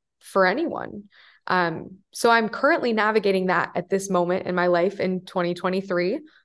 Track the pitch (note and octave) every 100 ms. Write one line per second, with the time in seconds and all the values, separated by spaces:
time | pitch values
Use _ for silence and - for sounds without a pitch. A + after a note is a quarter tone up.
0 | _ _ - G3 F#3 B3 D#4+ A#1 A#1 G3+
1 | G3+ _ - _ - F3+ E3+ E3 F3+ F#3
2 | _ - A#3 A#3 A3 - C#4 E4 B3 A3
3 | G#3+ G#3+ G3 F#3+ F#3 E3+ - F3 F3 F#3+
4 | G3 F3+ F3 F#3 - F3+ F3+ F3 F#3 F#3+
5 | F#3+ F#3 F3+ F#3+ F3 F3 F#3 F#3+ G3 F3
6 | F3+ C#4+ - _